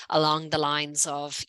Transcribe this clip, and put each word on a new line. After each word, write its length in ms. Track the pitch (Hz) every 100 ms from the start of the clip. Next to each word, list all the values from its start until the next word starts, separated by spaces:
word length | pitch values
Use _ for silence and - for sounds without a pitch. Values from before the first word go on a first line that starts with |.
| -
along 420 | 156 156 151 160
the 60 | 156
lines 480 | 147 147 147 147 165
of, 360 | 143 147 135